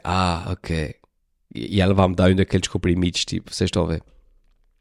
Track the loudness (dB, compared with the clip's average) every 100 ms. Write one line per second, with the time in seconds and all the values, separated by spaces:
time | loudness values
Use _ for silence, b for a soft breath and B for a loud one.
0 | -4 -2 0 -2 -6 -8 -6 -4 -4 -10
1 | _ _ _ _ _ -10 -2 2 2 4
2 | 2 4 4 4 2 0 -2 -2 0 2
3 | 0 -2 -6 -8 -8 -4 -2 0 -2 -4
4 | -8 _ _ _ _ _ _ _